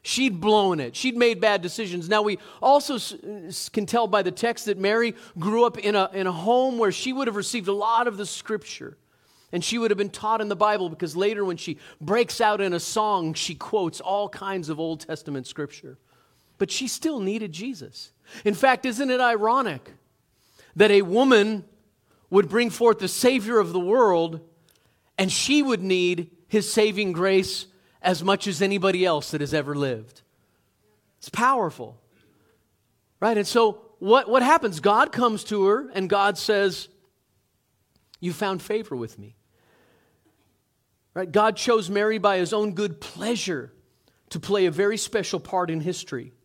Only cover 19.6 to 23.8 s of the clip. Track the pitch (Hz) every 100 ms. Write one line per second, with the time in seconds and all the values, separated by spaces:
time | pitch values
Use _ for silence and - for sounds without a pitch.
19.6 | 233 135 - - _ _ _ _ _ _
20.6 | _ 160 214 202 180 208 269 226 208 208
21.6 | - _ _ _ _ _ _ 190 165 208
22.6 | 233 - 233 220 185 - 247 262 208 233
23.6 | 180 180